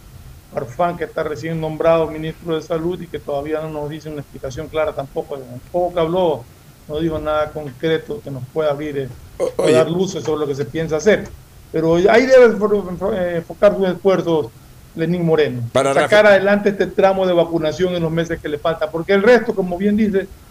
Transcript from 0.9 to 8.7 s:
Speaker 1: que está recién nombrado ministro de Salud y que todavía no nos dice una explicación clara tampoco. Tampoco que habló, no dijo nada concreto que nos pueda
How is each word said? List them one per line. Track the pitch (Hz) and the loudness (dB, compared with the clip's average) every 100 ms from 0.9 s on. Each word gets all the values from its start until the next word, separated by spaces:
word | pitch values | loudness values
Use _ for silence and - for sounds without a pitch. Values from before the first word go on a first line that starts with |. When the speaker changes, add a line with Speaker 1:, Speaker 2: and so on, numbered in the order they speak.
| 170 | -2
Speaker 1:
que | |
está | 156 160 | -8 -6
recién | 156 151 160 165 | -6 -6 -6 -6
nombrado | 156 156 165 165 156 | -6 0 2 2 2
ministro | 156 160 156 170 | -4 -8 -10 -6
de | 160 | -6
Salud | 151 165 165 180 | -4 -4 -4 -6
y | 165 | -8
que | 147 | -12
todavía | 151 143 147 156 | -6 -6 -4 -4
no | 156 | -6
nos | 151 147 | -8 -8
dice | 156 151 | -10 -12
una | 151 | -12
explicación | - 131 135 131 151 | -12 -12 -12 -10 -8
clara | 156 156 | -4 -4
tampoco. | - 139 160 - 139 | -4 -8 -8 -8 -10
Tampoco | 123 123 - 175 180 | -12 -16 -6 -2 -2
que | 170 | 0
habló, | 160 185 175 131 120 - - - - | -2 0 0 -2 -6 -20 -20 -20 -10
no | 151 | -6
dijo | 165 156 | -4 -4
nada | 151 151 151 | -4 -2 -2
concreto | 156 147 120 160 156 156 147 | -6 -12 -6 -2 -2 -4 -12
que | 143 | -10
nos | 131 127 | -12 -8
pueda | 160 151 | -2 -2